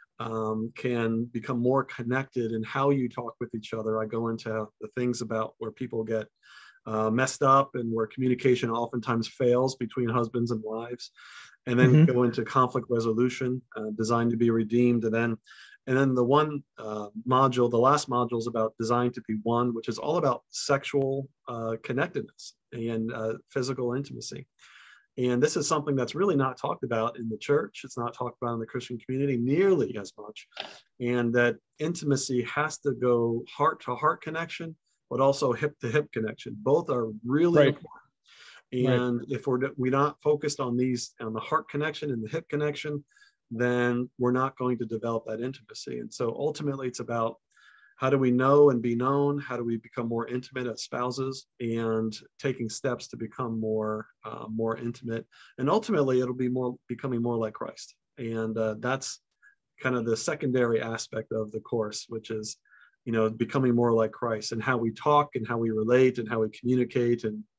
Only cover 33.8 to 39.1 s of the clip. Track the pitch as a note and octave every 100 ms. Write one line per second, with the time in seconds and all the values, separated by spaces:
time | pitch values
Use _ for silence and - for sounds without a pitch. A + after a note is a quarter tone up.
33.8 | - A#2+ D3+ D#3+ D#3+ D#3+ E3 - E3 D#3+
34.8 | _ _ - B2+ C3+ C#3 C#3+ A2+ D3 -
35.8 | B2+ D3 D3 A2+ G#2+ - - G#2 A#2 D#3
36.8 | E3+ B2 A2+ G#2+ A#2 C#3+ E3+ E3+ C#3 -
37.8 | - - _ _ _ - - - - B2+
38.8 | B2+ B2 B2